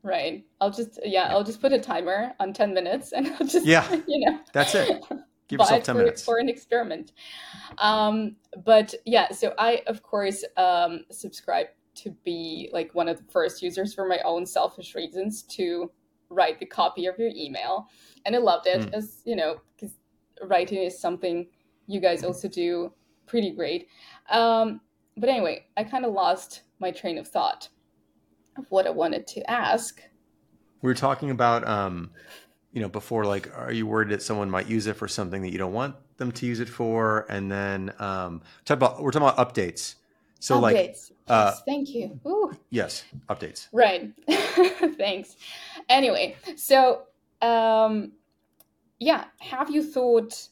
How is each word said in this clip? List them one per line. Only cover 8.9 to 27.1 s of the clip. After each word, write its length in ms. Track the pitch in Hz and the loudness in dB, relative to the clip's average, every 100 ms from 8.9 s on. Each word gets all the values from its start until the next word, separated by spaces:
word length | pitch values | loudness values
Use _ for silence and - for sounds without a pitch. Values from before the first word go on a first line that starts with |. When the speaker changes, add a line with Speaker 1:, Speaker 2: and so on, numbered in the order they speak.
| - - | -6 2
Speaker 1:
yeah, 260 | 233 180 | 2 2
so 220 | 190 214 - | 0 -2 2
I, 240 | 226 233 - | 2 2 -2
of 160 | 214 | -8
course, 400 | _ 208 196 202 - - | _ -2 -2 -4 -8 0
um, 440 | 185 175 175 170 - | 2 4 0 -2 -12
subscribe 560 | - 185 - - 175 165 _ _ - | -14 -14 -10 -2 -2 -2 _ _ -16
to 160 | 208 - | -14 -10
be, 460 | - 170 165 160 - | -8 -8 -8 -10 -8
like, 200 | 170 160 | -6 -4
one 140 | 180 170 | -2 -2
of 100 | 165 | -4
the 60 | - | -2
first 300 | 185 165 - | 0 0 -2
users 320 | 180 175 202 | -6 -4 -6
for 140 | - 190 | -4 -2
my 120 | 180 175 | 0 0
own 200 | 170 180 | -2 -2
selfish 480 | 190 180 - 175 | -2 -2 -4 -14
reasons 480 | - 170 185 202 214 | -10 -8 -6 -6 -8
to 480 | - - 180 175 170 _ _ _ _ | -14 -6 -4 -4 -8 _ _ _ _
write 300 | 175 165 156 | 2 2 0
the 60 | 190 | -10
copy 400 | - 175 - 180 | 0 0 0 -6
of 100 | 185 | -2
your 140 | 226 - | -4 -4
email. 520 | 147 131 104 190 214 _ _ _ 202 | -10 -8 -4 -6 -6 _ _ _ -2
And 100 | 233 | 2
I 40 | |
loved 280 | 220 170 185 | 4 2 2
it 140 | 185 | 0
Speaker 2:
Mm. 120 | 104 | -2
Speaker 1:
as, 280 | 214 208 - - | -6 -8 -12 -6
you 100 | 214 | -2
know, 260 | 160 156 _ _ | -2 -4 _ _
'cause 120 | 208 - _ _ _ - | -18 -18 _ _ _ -18
writing 360 | 190 220 - 196 | 0 0 0 -2
is 180 | 180 180 | -4 -4
something 480 | 180 175 180 170 175 _ _ _ - | -6 -4 -4 -4 -8 _ _ _ -8
you 120 | 196 | 0
guys 220 | 180 170 | 2 2
also 240 | 180 175 190 | -4 -6 -8
do 460 | 185 175 175 175 _ _ _ _ | -4 -2 -2 -6 _ _ _ _
pretty 260 | 233 202 | -2 -2
great. 360 | 160 147 175 - _ - - - | -4 -4 -6 -8 _ -20 -20 0
Um, 520 | 226 226 226 220 214 _ _ _ - | 2 4 4 2 -2 _ _ _ -2
but 140 | 233 | 0
anyway, 360 | 254 175 135 _ - | 2 0 -4 _ -6
I 60 | 214 | -4
kinda 220 | 262 247 | -4 -2
lost 540 | 196 175 185 - - _ _ | 0 2 0 -4 -20 _ _
my 120 | 185 | -6
train 260 | 175 185 | -6 -8